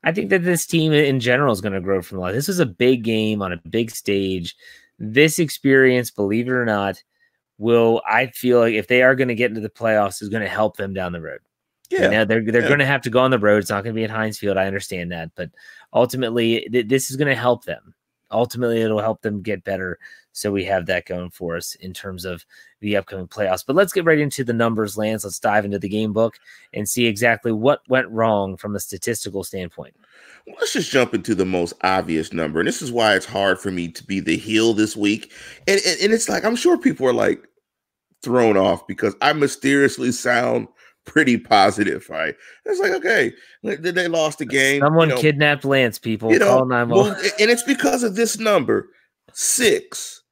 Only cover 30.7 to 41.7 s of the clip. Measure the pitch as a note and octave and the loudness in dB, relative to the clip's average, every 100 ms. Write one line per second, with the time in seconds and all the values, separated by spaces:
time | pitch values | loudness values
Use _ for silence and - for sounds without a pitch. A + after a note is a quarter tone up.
30.7 | C#4 E3 C3+ A#2+ A2 F#2 F#2+ F#2 F#2 E2+ | -4 0 0 0 -2 -2 0 0 0 -2
31.7 | - F#2 F#2+ E2 D#2+ D#2+ F2+ D#2+ D#2 G#2+ | -2 0 0 0 -4 -4 -4 -4 -2 -2
32.7 | A#3+ C#3+ A#2 A2 F#2+ - G2 G2 F#2 G2+ | -4 -6 0 4 2 0 -2 0 0 -4
33.7 | F#2 E2+ - - G2 D#2+ E2 G#2+ A2 A2+ | -6 -6 -10 -6 -4 -2 -4 0 2 2
34.7 | G#2+ G#2+ A2 G#2 G#2+ - - - - - | 2 0 0 -2 -2 -6 -20 -20 -8 -2
35.7 | G3 F#3 D#3+ F#3+ A3 - G3+ G#3 A#3+ F4 | 0 0 0 2 2 0 -2 -2 0 2
36.7 | F4 C4 - C3 A#2 G2+ - _ _ _ | 2 0 0 0 2 0 -2 _ _ _
37.7 | _ _ _ _ _ - B2 A2+ G2+ F#2+ | _ _ _ _ _ -2 2 4 4 2
38.7 | F2 - F#2+ G#2+ - C#3+ D3+ C#3+ - C3+ | 0 -4 -4 -4 0 0 2 -2 0 0
39.7 | C#3+ C#3 - B2+ A#2 B2+ A#2+ B2 A#2+ G#2+ | 4 2 2 -4 -2 0 0 0 -2 -4
40.7 | _ _ _ - D#3 C#3 A#2 - G#2+ G2 | _ _ _ -2 2 4 2 4 6 6